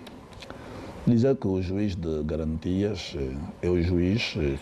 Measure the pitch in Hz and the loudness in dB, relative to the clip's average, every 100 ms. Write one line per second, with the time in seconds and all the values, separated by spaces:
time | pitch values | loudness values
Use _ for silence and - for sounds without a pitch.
0 | - - - - - - - - - - | -14 -18 -18 -18 -16 -14 -14 -12 -12 -2
1 | - 120 123 135 101 95 90 95 104 90 | 4 6 6 4 2 0 0 0 -2 -2
2 | 82 78 76 78 78 80 90 92 104 98 | -2 -2 -2 -2 -2 -2 0 0 0 -2
3 | - 82 65 69 95 - 90 90 85 87 | -6 -6 -4 -6 -8 -2 2 4 4 4
4 | 90 110 - - 71 67 | 4 2 0 0 0 0